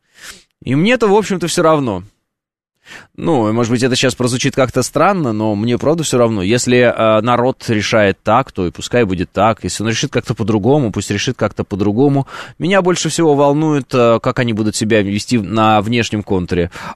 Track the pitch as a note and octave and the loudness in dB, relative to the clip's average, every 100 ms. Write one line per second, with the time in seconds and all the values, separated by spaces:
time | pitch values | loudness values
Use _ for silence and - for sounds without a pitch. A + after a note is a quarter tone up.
0 | _ _ - - _ _ - C3+ G3 B3 | _ _ -20 -20 _ _ -4 0 0 2
1 | A3 G#3 G3 F#3 E3 - D#3+ D#3 B2+ F#2 | 2 2 0 -4 -4 0 2 2 0 -6
2 | G2+ _ _ _ _ _ _ _ - - | -10 _ _ _ _ _ _ _ -20 -20
3 | - - E3+ C#3+ G#2+ A2+ A#2 A#2+ B2+ B2 | -20 -6 0 2 2 0 0 0 0 0
4 | C3 - B2 B2 C#3 C3+ C3 C3 B2 C#3+ | 0 0 -2 -2 -2 0 0 0 -2 0
5 | F3 G3 C3 G#2+ A2 G2+ A#2 B2 C#3+ E3+ | 2 2 -2 -2 -2 -2 -2 0 0 0
6 | D3 B2+ A#2 A2 F2+ A#2+ - B2 A#2+ - | 0 2 2 0 0 0 2 4 4 2
7 | A2+ A2 A2+ A#2+ B2 B2+ - G#2+ G2 A2+ | 2 2 2 0 0 -2 -2 -2 0 2
8 | G2+ F#2+ - A2+ C3+ - F2 - - B2 | 2 0 0 0 0 -4 -6 -6 -4 0
9 | G#2+ F2+ F2 - G#2+ G#2+ F#2 - G#2+ A2+ | 0 -2 -4 0 0 0 -6 -4 -4 -2
10 | D3 B2 - A#2+ G#2 G#2+ G#2 D3 A#2 G2+ | -2 -4 -4 -4 0 0 2 2 0 -4
11 | - G2+ - B2 G#2+ - G2 G2 G#2 G#2 | -4 -4 -4 -4 -4 -4 -6 -2 -2 2
12 | C#3+ C#3 C3+ - - - D3+ G3 F3+ F3 | 2 2 -4 -10 -16 -6 0 0 2 0
13 | D#3+ D#3 E3 C#3+ C#3+ C#3+ D#3 C#3+ B2+ C3 | -2 0 2 4 2 2 0 -2 -2 2
14 | A#2 A2+ C3 A#2+ A#2+ G#2+ G#2+ - G#2+ A2+ | 2 2 0 -2 -2 0 -2 -2 0 2
15 | G2 G#2 - B2 F2+ A2 A2 G#2+ G#2 A#2+ | 2 -2 -2 -2 -2 0 2 2 2 -2
16 | A2 G#2+ G2+ G2 F2 F2 F2 - - | -2 -4 -2 -2 0 -2 -2 -6 -12